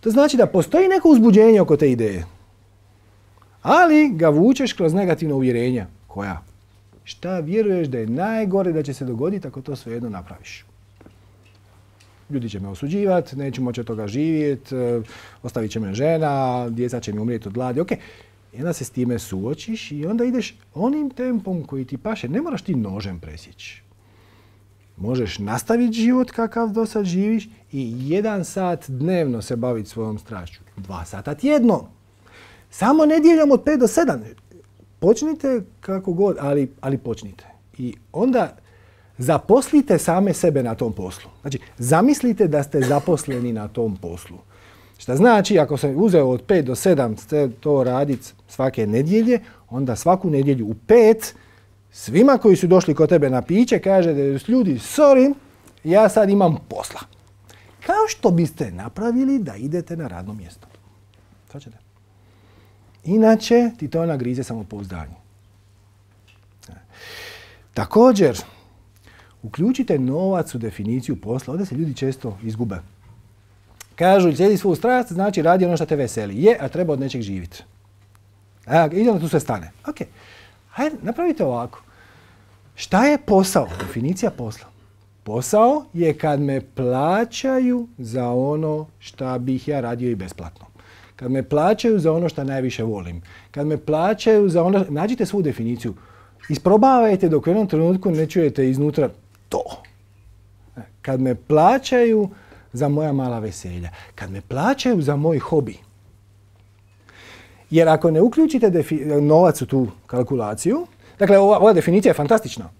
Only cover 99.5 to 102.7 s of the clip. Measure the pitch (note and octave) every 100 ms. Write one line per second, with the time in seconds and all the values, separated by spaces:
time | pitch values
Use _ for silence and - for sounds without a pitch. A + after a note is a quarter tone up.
99.5 | - - - - _ _ _ - - _
100.5 | _ _ - - _ - C3 C3 A#2+ -
101.5 | D3+ E3+ C4 C4+ B3 A#3 A3 G3 - -
102.5 | - _